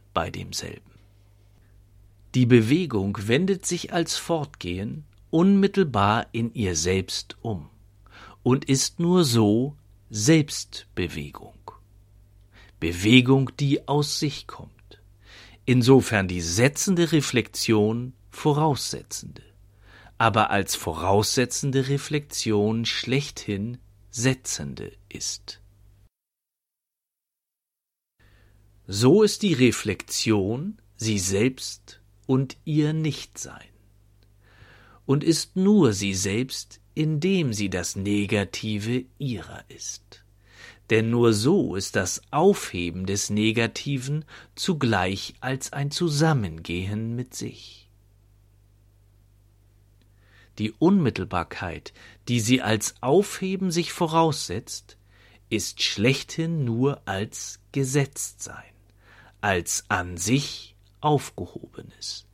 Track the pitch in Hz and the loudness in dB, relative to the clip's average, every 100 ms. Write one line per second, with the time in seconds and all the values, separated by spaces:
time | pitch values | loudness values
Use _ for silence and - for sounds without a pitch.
0 | _ - 87 92 92 - 85 - - - | _ -4 -4 -6 -10 -10 -10 -14 -20 -20
1 | _ _ _ _ _ _ _ - _ - | _ _ _ _ _ _ _ -20 _ -20
2 | - _ - 123 120 123 110 160 175 107 | -20 _ -4 2 6 6 6 2 2 0
3 | 98 101 101 127 190 190 - 175 - 175 | -2 -2 0 0 2 -2 -4 -6 -4 -2
4 | 165 - - 165 143 - 90 90 107 151 | -2 -4 -4 -4 -4 -8 -8 -6 -6 -10
5 | - - - 160 185 202 196 196 175 107 | -14 -20 -2 4 6 6 4 2 2 4
6 | 101 113 - 110 117 - 98 85 87 95 | 4 2 -2 -4 -4 -2 -2 0 0 0
7 | 90 - - - - 98 76 - - _ | -2 -8 -10 -10 -8 -8 -10 -20 -20 _
8 | - - - - 123 131 139 135 - - | -20 -20 -20 -4 2 2 2 0 0 -2
9 | 170 180 151 117 104 110 139 - _ - | 2 4 4 4 6 4 0 -6 _ -20
10 | - 107 110 160 151 - - - - - | -14 -2 4 4 4 -4 -10 -14 -12 -6
11 | 85 78 71 - - - - - _ _ | -6 -6 -10 -12 -20 -20 -20 -20 _ _
12 | _ - _ _ _ - - _ 82 87 | _ -20 _ _ _ -20 -20 _ -4 0
13 | 104 127 123 135 131 - 143 139 - 143 | 8 8 8 4 2 -2 -2 -2 0 -2
14 | 147 - 151 - - - - - _ - | 0 -2 -4 -6 -12 -18 -20 -20 _ -20
15 | _ _ - - - - - 123 120 135 | _ _ -20 -20 -20 -8 0 4 8 8
16 | - 107 92 90 82 87 143 147 - 175 | 6 2 0 -2 -4 2 2 2 0 2
17 | 170 156 - 123 107 - - 110 104 117 | 2 2 2 0 -2 -4 2 2 2 0
18 | 127 - _ - 156 147 156 139 - - | -6 -12 _ -4 0 2 2 0 -4 -10
19 | - - - - - _ _ _ - - | -10 -14 -14 -18 -20 _ _ _ -20 -20
20 | - - 113 110 107 101 98 - - 78 | -16 -2 2 2 2 0 -2 -4 -6 -4
21 | 90 101 110 - 127 - 143 135 131 143 | 2 2 2 0 -2 -2 -2 -2 -2 -4
22 | - 147 147 - 110 104 104 113 113 - | -4 -6 -6 -6 0 2 2 0 -2 -4
23 | - 131 143 - - 98 110 123 - _ | -2 -2 -4 -8 -6 -6 -6 -10 -16 _
24 | - - 127 131 - - 73 64 50 - | -14 -2 -2 -2 -4 -8 -8 -10 -14 -16
25 | - - - - - - - _ - _ | -18 -12 -10 -10 -14 -20 -20 _ -20 _
26 | _ _ _ _ _ _ _ _ _ _ | _ _ _ _ _ _ _ _ _ _
27 | _ _ _ _ _ _ _ _ _ _ | _ _ _ _ _ _ _ _ _ _
28 | _ _ _ _ _ _ _ _ - 98 | _ _ _ _ _ _ _ _ -8 2
29 | 123 196 214 - 208 135 123 - 107 90 | 6 6 6 2 -2 2 2 2 -4 -6
30 | - - 113 104 95 120 185 214 _ - | -6 -4 0 2 0 -2 -6 -10 _ -8
31 | 107 104 92 98 127 127 - - - - | -2 -2 0 0 0 -2 -10 -14 -20 -20
32 | _ _ - 131 135 - - 151 151 160 | _ _ -2 0 0 -6 -4 0 0 0
33 | 156 - - - - - - _ _ _ | -2 -4 -10 -16 -16 -18 -20 _ _ _
34 | _ _ _ _ _ - - - - - | _ _ _ _ _ -20 -20 -20 -20 -10
35 | - 143 156 160 - 185 190 214 135 98 | 0 2 2 0 -2 0 4 6 6 4
36 | 101 95 95 107 127 - - - _ - | -2 -2 0 0 -2 -6 -14 -20 _ -4
37 | 156 151 185 196 143 104 98 92 85 98 | -2 0 2 2 0 -2 -2 -4 -4 -4
38 | 98 104 98 107 98 - 110 104 107 123 | -2 0 0 0 -2 -4 -4 -4 -2 -4
39 | - - 139 104 - - - - - - | -6 -8 -6 -6 -10 -16 -18 -16 -14 -14
40 | _ - _ _ _ - - - - 110 | _ -20 _ _ _ -20 -20 -20 0 2
41 | 113 120 117 104 123 190 85 92 - 107 | 4 4 4 4 4 2 2 -4 -4 -2
42 | 92 - - 143 190 202 - 95 87 90 | -2 -4 -6 2 4 4 -2 -4 -4 -4
43 | 95 101 - 107 110 110 113 - 143 139 | -4 -4 -2 0 2 2 -2 -4 -6 -4
44 | 127 151 - - - - - 160 127 101 | -4 -6 -8 -16 -20 -6 -4 0 0 0
45 | 92 95 - - 127 131 - 143 143 - | 0 -4 -8 -10 -8 -8 -8 -6 -6 -2
46 | 175 143 160 139 95 78 85 87 95 107 | -2 2 2 2 -2 -6 -6 -6 -4 -4
47 | 113 120 127 - 110 - - - _ _ | -4 -6 -8 -10 -12 -12 -20 -20 _ _
48 | _ _ _ _ _ _ _ _ _ _ | _ _ _ _ _ _ _ _ _ _
49 | _ _ _ _ _ _ _ _ _ _ | _ _ _ _ _ _ _ _ _ _
50 | _ _ _ _ _ - 107 - 165 202 | _ _ _ _ _ -6 -6 2 4 4
51 | 135 - 92 90 82 - 90 78 - - | 2 0 -4 -4 -4 -6 -10 -10 -14 -20
52 | - - - 123 107 127 107 110 - - | -20 -16 -4 -2 2 0 2 -2 -2 -6
53 | 123 165 208 - 190 190 185 165 160 - | 0 2 2 -4 -6 -4 -2 -2 -4 -4
54 | 165 165 165 143 - 92 - - - - | 0 2 2 0 -4 -8 -8 -14 -16 -20
55 | _ _ _ _ _ 107 - - - - | _ _ _ _ _ -4 -4 -4 -4 0
56 | 117 143 - - 165 165 123 113 135 - | 0 0 -4 -6 -4 -2 -2 0 0 -2
57 | - 98 107 - - - _ 139 131 139 | -6 -6 -6 -10 -14 -16 _ -4 0 0
58 | 139 - - - - - - _ _ _ | -2 -4 -12 -12 -16 -16 -20 _ _ _
59 | _ - - _ 104 92 85 - - 98 | _ -20 -20 _ -2 0 -2 -6 -4 -4
60 | 90 90 90 135 143 - - _ _ _ | -4 -6 0 0 -2 -10 -16 _ _ _
61 | 151 147 - - 90 - - - - - | 0 0 -2 -10 -12 -12 -18 -18 -20 -16
62 | - - - | -14 -14 -18